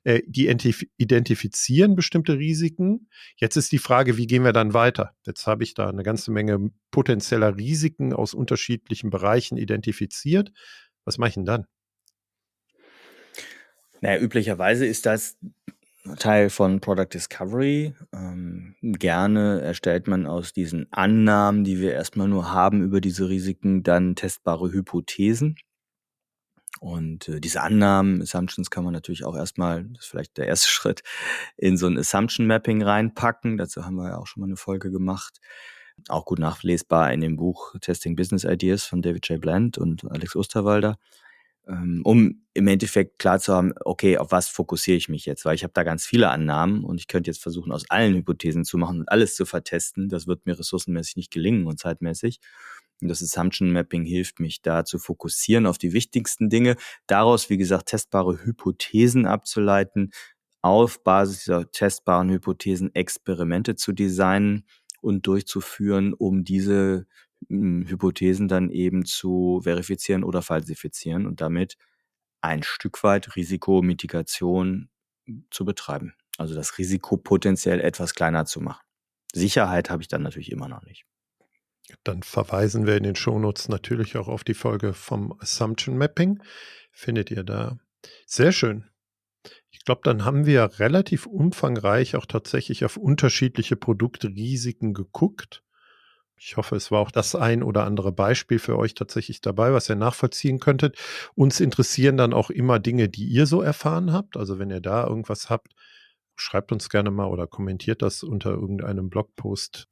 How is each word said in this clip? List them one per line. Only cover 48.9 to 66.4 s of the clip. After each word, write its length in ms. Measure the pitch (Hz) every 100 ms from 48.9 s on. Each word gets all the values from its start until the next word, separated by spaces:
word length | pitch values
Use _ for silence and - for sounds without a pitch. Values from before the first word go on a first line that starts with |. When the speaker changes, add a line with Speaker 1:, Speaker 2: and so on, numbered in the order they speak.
| 85
Speaker 2:
und 80 | -
alles 260 | 107 107 -
zu 100 | 92
vertesten. 600 | 85 - 85 - - 98
Das 160 | 90 85
wird 200 | 85 90
mir 120 | 85
ressourcenmäßig 600 | - 90 - 82 82 -
nicht 140 | -
gelingen 360 | 85 92 113 80
und 100 | 76
zeitmäßig. 600 | 87 80 85 82 117 - _ - - - _ -
Und 80 | 85
das 120 | 80
Assumption 500 | 85 - 92 - 92
Mapping 320 | 87 82 85 82
hilft 340 | 90 87 -
mich 220 | 80 -
da 220 | 85 82 82
zu 140 | 87
fokussieren 640 | - 87 82 - - 113 101
auf 100 | 87
die 160 | 87
wichtigsten 560 | 104 - 123 - - 110
Dinge. 260 | 117 123 120 - - -
Daraus, 420 | 98 113 117 -
wie 80 | 98
gesagt, 300 | 92 95 -
testbare 560 | 107 - 98 92 82
Hypothesen 800 | 117 113 - - - 107 120 123 98
abzuleiten, 880 | 107 - 107 101 98 98 101 98 - - _ _ _
auf 420 | 92 107 117 -
Basis 360 | - 95 98 98
dieser 320 | - 87 85
testbaren 580 | - 101 - - 90 92
Hypothesen 640 | 92 - 90 101 90 95 87
Experimente 800 | 90 - - 87 85 87 120 -
zu 160 | -
designen 720 | 95 98 90 92 98 104 104 - _ - -
und 260 | 113 98 95
durchzuführen, 840 | 98 - 98 - - 101 98 98
um 300 | - 101 95